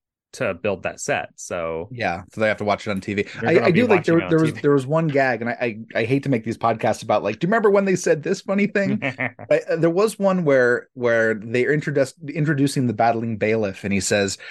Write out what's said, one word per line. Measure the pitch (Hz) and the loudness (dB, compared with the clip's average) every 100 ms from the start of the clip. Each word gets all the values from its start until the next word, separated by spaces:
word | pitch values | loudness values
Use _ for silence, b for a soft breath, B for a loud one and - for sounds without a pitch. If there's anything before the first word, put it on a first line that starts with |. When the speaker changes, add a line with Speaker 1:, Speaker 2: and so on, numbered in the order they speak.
| _ _ _ | _ _ _
Speaker 1:
to | - 117 85 | -6 -6 -2
build | 107 92 | -4 -4
that | 87 - | -6 -8
set, | - 110 - _ | -4 -4 -4 _
so." | - 92 82 80 85 | -10 -6 -6 -6 -8
Speaker 2:
Yeah, | 120 98 87 - | -6 -4 -6 -10
so | 110 | -2
they | 107 | -2
have | 98 | 0
to | |
watch | 104 98 110 | 0 -2 -2
it | |
on | 95 | -6
T | 107 | -4
V. | 101 - B | -4 -4 B
Speaker 1:
They're | 117 | 2
Speaker 2:
I, | |
Speaker 1:
gonna | 175 - | 4 4
Speaker 2:
I | |
Speaker 1:
be | 170 | 4
Speaker 2:
do | 247 | 4
like | 185 | 2
Speaker 1:
watching | 170 165 | 4 0
Speaker 2:
there, | |
Speaker 1:
it | |
on | 180 | 2
Speaker 2:
there | 160 | 2
was, | 160 | 2
Speaker 1:
T | - | 0
V. | |
Speaker 2:
there | 147 | 2
was | 143 127 | 2 2
one | 160 160 | -2 0
gag, | 139 131 113 | 0 0 0
and | 117 | -4
I, | 117 | -2
I, | 123 107 113 107 | -4 -6 -6 -4
I | 113 | 0
hate | 139 | 0
to | 139 | 0
make | 123 | -2
these | 117 107 | -2 -2
podcasts | 117 110 113 - | 0 0 0 -2
about, | 113 107 | 0 0
like, | 95 110 | 0 -2
"Do | 170 | 0
you | |
remember | 226 208 | 2 4
when | 202 196 | 4 2
they | 180 | 0
said | 180 156 | 0 0
this | 156 190 | 0 -6
funny | - 196 202 | -2 -2 0
thing?" | 208 196 214 | 0 -2 -2
Speaker 1:
<laughs> | 139 - 127 - 104 | -4 -6 -8 -8 0
Speaker 2:
But, | 151 - | 0 2
uh, | 165 | 0
there | 170 | 2
was | 170 220 220 | 2 0 0
one | 196 185 | 0 2
where, | 151 135 120 120 - 131 | 2 4 4 2 -4 -4
where | 120 117 110 110 | 0 2 2 0
they | 113 123 123 | -2 -2 0
introduced, | 151 156 143 131 - 147 | 0 0 0 -2 -4 -10
introducing | 165 151 139 139 143 123 | -4 0 2 0 0 -2
the | |
battling | 107 117 113 117 104 | 2 2 2 -2 -2
bailiff, | 107 113 101 92 | 0 0 -2 -4
and | 98 | -2
he | 98 | -2
says, | - 104 98 - B | 2 0 0 -4 B